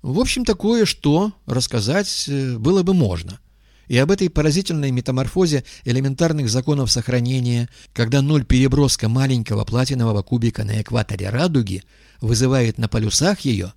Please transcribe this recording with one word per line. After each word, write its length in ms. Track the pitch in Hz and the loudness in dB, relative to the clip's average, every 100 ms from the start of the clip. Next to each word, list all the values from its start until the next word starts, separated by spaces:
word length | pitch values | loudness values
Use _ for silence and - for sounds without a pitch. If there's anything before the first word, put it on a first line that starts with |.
В 180 | 139 151 | -4 -2
общем, 260 | 262 262 233 | 0 0 0
такое, 400 | 202 208 233 208 | 0 2 2 2
что 480 | - 147 156 208 - - | 0 2 2 0 -6 -4
рассказать, 800 | 127 123 117 104 175 196 - - | -4 -2 -2 0 -2 -2 -6 -4
э, 300 | 139 131 117 | -4 -4 -2
было 260 | 117 196 | 2 2
бы 100 | 175 | 2
можно. 460 | 185 113 87 87 95 _ _ _ _ - | 2 2 0 -8 -16 _ _ _ _ -2
И 100 | 120 | 0
об 120 | 143 | 2
этой 180 | 196 185 | 2 0
поразительной 640 | 156 151 156 196 160 139 | 0 0 0 -2 -2 -2
метаморфозе 720 | 127 - 127 135 185 180 147 - - | -2 -2 -2 -2 0 0 0 -4 -12
элементарных 680 | - 123 135 135 165 156 120 | -2 0 0 0 0 0 0
законов 420 | 120 127 147 127 | -2 0 0 0
сохранения, 760 | 123 123 123 120 131 123 120 117 - - | -2 0 0 0 0 0 0 -2 -10 -12
когда 280 | - 113 139 | -4 2 2
нуль 240 | 139 151 123 | 4 2 4
переброска 640 | 127 135 135 139 - 110 | 4 4 4 2 2 0
маленького 560 | 123 135 123 104 104 107 | 0 0 0 -2 -4 -2
платинового 560 | 120 127 135 113 104 | -2 0 0 0 0
кубика 400 | - 120 113 - | 0 0 0 -2
на 180 | 104 107 | -4 -4
экваторе 480 | 104 117 110 98 95 | -2 -4 -4 -6 -4
радуги 540 | 120 175 143 104 92 - _ _ _ | -2 0 0 -2 -6 -10 _ _ _
вызывает 560 | 110 113 131 131 117 107 | -2 2 2 2 2 0
на 100 | 113 | -2
полюсах 540 | 110 107 - 160 202 | 0 0 0 0 0
ее 320 | 139 104 90 | -2 -2 -4